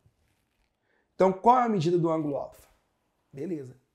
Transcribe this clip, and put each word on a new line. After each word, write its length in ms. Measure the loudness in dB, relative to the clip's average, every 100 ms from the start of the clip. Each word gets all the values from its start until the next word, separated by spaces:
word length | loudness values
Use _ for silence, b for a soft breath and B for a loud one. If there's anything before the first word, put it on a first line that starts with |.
| _ _ _ _ _ _ _ _ _ _ _
Então, 180 | 0 2
qual 260 | 4 2 4
é 40 |
a 60 | 2
medida 280 | 0 0 0
do 140 | 0
ângulo 260 | -2 -4 -6
alfa? 320 | -10 -16 _ _ _ _ _ _ _
Beleza. 480 | -12 -8 -8 -10 -20 _